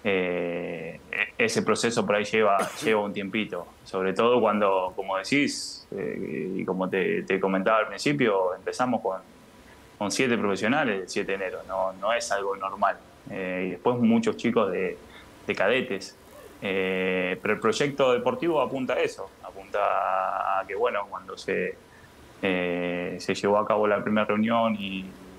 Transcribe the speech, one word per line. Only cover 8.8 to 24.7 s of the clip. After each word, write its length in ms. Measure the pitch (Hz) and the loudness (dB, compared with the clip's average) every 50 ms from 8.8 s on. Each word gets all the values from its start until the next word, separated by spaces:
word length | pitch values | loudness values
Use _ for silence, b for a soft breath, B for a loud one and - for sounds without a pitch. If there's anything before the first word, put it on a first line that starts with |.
| 127 127 120 107 | 0 0 0 0
con, 200 | - 98 95 92 - - - - - - - - B B B B - - - | 0 -2 -4 -4 -10 -16 -20 -20 -20 -20 -20 -20 B B B B -20 -20 -8
con 140 | - 104 98 | -6 -4 -2
siete 260 | - - 131 127 120 | 0 2 2 2 2
profesionales 680 | 104 107 101 98 92 110 107 135 151 151 120 101 95 | 2 2 0 0 2 2 2 2 2 2 0 -2 -2
el 60 | 90 - | -4 -4
siete 240 | - 104 98 95 | -4 -4 -2 -2
de 40 | 98 | -2
enero, 240 | 95 95 92 90 85 85 | -4 -4 -6 -6 -8 -10
no, 260 | 90 95 95 95 95 92 | -6 -2 -2 -2 -2 -4
no 180 | 92 98 107 | -4 -2 0
es 180 | 117 117 - - | 0 0 0 -2
algo 240 | 101 101 98 98 98 | -2 -2 -2 -4 -4
normal. 440 | 95 98 98 95 101 101 98 90 - - - - - - - | -4 -6 -8 -2 0 0 0 0 -2 -12 -20 -20 -20 -14 -10
Eh, 340 | 101 98 95 92 92 92 92 | -8 -6 -4 -4 -2 -2 -2
y 40 | 92 | -4
después 240 | 87 87 - 117 127 123 | -4 0 0 0 2 4
muchos 380 | 120 110 113 117 113 110 98 | 6 6 6 6 4 2 -2
chicos 340 | - - 120 107 117 107 95 | 0 -2 0 2 2 2 2
de, 260 | 90 92 92 87 85 - - B B B B B - - - | 0 -2 -2 -4 -4 -8 -16 B B B B B -20 -14 -6
de 80 | - 101 | -6 0
cadetes. 640 | - 95 101 120 131 - - 98 95 - - - - - - - - - - - - | 2 4 4 4 2 0 -2 -6 -6 -6 -12 -16 -20 -20 -20 -20 -20 -20 -20 -16 -8
Eh, 760 | - 101 95 98 95 95 95 92 92 92 92 92 90 90 92 - | -6 -2 -2 0 0 0 0 0 0 0 0 0 0 -2 -4 -2
pero 140 | - - 214 | -2 -2 -2
el 60 | - | 2
proyecto 520 | - 113 110 - 147 143 143 - 139 127 | 2 0 2 2 0 -2 2 2 4 4
deportivo 480 | 123 120 120 131 117 120 160 170 160 147 | 4 4 2 0 -2 0 0 0 2 2
apunta 340 | 127 120 135 135 127 123 123 | 0 0 -2 -4 -2 0 0
a 60 | - | 0
eso, 300 | 170 - - - 95 95 - - - | 0 -2 -2 -6 -12 -12 -14 -16 -16
apunta 340 | 95 - 98 95 95 - 104 | -14 -14 -14 -14 -4 0 2
a, 840 | 101 98 95 95 95 92 92 92 92 92 92 95 98 95 98 95 | 2 2 2 2 2 2 0 0 0 0 -2 -2 -2 0 0 -2
a 60 | 95 | -2
que, 80 | 95 98 | -4 -4
bueno, 320 | 101 117 120 110 104 101 98 | -2 -2 0 0 -2 -4 -6
cuando 260 | 95 92 92 95 95 | -10 -12 -10 -12 -14
se, 400 | - - - 95 92 92 92 - - - B B B B B B - - - - - | -10 -4 -4 -2 -2 -2 -4 -6 -10 -18 B B B B B B -20 -20 -20 -10 -4
eh, 760 | - 98 90 90 90 90 87 87 87 87 87 87 90 90 90 90 | -2 0 0 0 0 0 -2 -2 -2 -2 -2 -4 -4 -6 -6 -6
se 140 | - - 95 | -4 -4 -4
llevó 240 | - - 101 101 104 | 0 2 4 4 4
a 80 | 107 | 4
cabo 200 | - 110 104 107 | 2 2 2 4
la 160 | 104 104 98 | 2 2 2
primera 220 | - 104 107 107 104 | 0 0 2 2 2
reunión 500 | 104 104 107 107 113 117 117 113 113 | 2 2 2 2 2 2 2 2 2